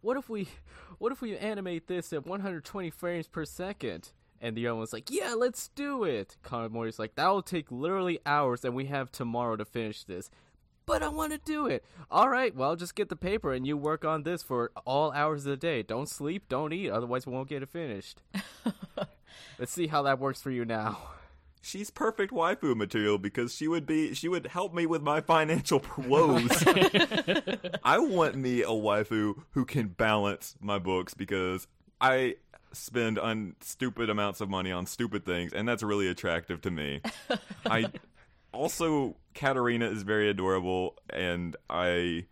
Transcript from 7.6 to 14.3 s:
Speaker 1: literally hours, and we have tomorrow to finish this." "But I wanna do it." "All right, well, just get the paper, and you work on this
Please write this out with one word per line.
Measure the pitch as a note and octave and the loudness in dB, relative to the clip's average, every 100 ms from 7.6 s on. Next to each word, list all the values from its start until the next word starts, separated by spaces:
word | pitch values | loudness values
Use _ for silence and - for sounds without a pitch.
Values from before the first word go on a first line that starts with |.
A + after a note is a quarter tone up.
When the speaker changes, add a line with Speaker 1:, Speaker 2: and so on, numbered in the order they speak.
| C#3+ | -6
Speaker 1:
literally | B2 D#3 G3 F3+ E3+ | -4 -2 0 0 -2
hours, | - D3 C#3 A#2+ | 2 2 4 2
and | C3 B2 | -2 -4
we | C3+ | -4
have | C#3+ B2+ | -4 -6
tomorrow | - A#2+ A#2 A#2+ A2 | -6 -4 -2 -2 -2
to | |
finish | G#2 A#2+ A2 G#2 | -4 -4 -4 -6
this." | - F2+ - _ _ _ _ _ | -10 -10 -10 _ _ _ _ _
"But | - C#5 | -2 -2
I | D4+ | 0
wanna | D4+ D#4 D4+ | -4 -4 -4
do | - D4+ C4+ | -6 -4 -2
it." | C3+ - - D3+ | -2 -6 -20 0
"All | D#3+ A#3+ | 4 6
right, | B3+ B3+ C3 | 4 0 0
well, | C3+ | -2
just | E3+ F3 - | -2 -6 -4
get | G#3 | -4
the | |
paper, | D#3+ F#3 G#3+ D#3 | -2 -2 -2 0
and | C3 | -2
you | C3 D3 | -2 -2
work | D3 D#3 | -2 -2
on | D3 D#3 | 0 -2
this | D3 | -2